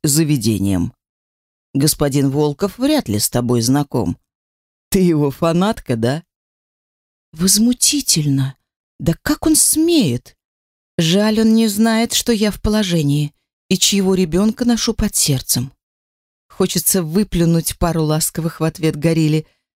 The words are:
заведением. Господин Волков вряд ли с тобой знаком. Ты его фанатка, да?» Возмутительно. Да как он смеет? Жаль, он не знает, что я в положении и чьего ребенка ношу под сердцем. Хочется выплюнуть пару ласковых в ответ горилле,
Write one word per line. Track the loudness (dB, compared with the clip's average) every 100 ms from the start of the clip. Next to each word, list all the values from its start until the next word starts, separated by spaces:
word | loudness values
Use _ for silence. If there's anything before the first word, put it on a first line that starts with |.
заведением. | -2 0 2 0 0 0 0 -2 -4 -8 _ _ _ _ _ _ _
Господин | -2 0 0 -2 0 0
Волков | 0 -2 -2 -6 -2
вряд | 0 0 -2
ли | -4
с | -2
тобой | -2 0 0
знаком. | 2 0 0 -4 -4 -6 _ _ _ _ _ _ -4
Ты | 2
его | 2 2 0
фанатка, | 0 0 2 0 -2 -4 -2
да?» | -2 -2 -8 _ _ _ _ _ _ _ _ _ _
Возмутительно. | -4 0 2 2 2 0 -2 -2 -2 0 0 -2 -6 _ _ _ -8
Да | -4 -2
как | -2 -2 0
он | 2
смеет? | 2 2 2 2 2 -2 -8 _ _ _ _ _ _ -2
Жаль, | 0 2 2 2
он | 4 4
не | 2
знает, | 2 2 2 0
что | -2 -2
я | 0 0
в | -2
положении | -2 0 0 0 2 0 -2 -6 _ _ -4
и | 0
чьего | 0 0 0 0
ребенка | 0 0 0 0 0
ношу | 0 -2
под | -2 -2 -2
сердцем. | -2 -2 -2 -4 -6 -10 _ _ _ _ _ _ _
Хочется | -4 -2 -2 -2 -2
выплюнуть | -2 -2 -2 0 2 2 -2 -4
пару | -2 -2
ласковых | 0 0 -2 -4 -8 -4
в | -6
ответ | -2 -4 0
горилле, | 0 2 0 0 -4 _ _